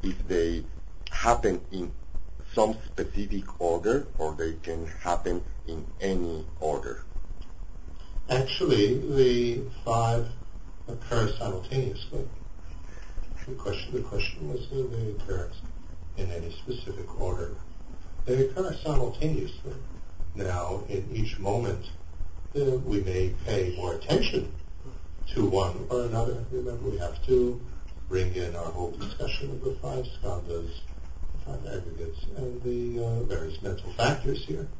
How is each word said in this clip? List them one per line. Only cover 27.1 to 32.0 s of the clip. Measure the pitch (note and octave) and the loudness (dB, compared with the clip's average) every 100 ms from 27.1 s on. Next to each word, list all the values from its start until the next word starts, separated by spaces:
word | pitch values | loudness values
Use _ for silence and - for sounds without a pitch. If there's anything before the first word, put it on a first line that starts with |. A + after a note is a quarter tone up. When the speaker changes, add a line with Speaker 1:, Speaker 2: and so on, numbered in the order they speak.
| - - | 0 4
Speaker 2:
to | B2+ B2 B2 - - - - - | 6 6 2 -4 -6 -6 -6 -2
bring | F#2 F#2 | 2 4
in | F2+ F2 E2+ | 2 0 -2
our | E2 | -4
whole | E2 F2 | -2 -4
discussion | - G2 - - - C#3 | -2 -4 -2 0 0 0
of | C3 | -2
the | C3 C3+ | -2 -2
five | - C3+ A#2+ | -2 -2 -4
skandhas, | - G2+ F#2 E2+ E2 D#2+ - - - - - - | -2 0 0 -2 -2 -2 -4 -4 -4 -6 -2 0
the | - - | 0 -2
five | C3+ - | -4 -4
aggregates, | - - - | -4 -4 -4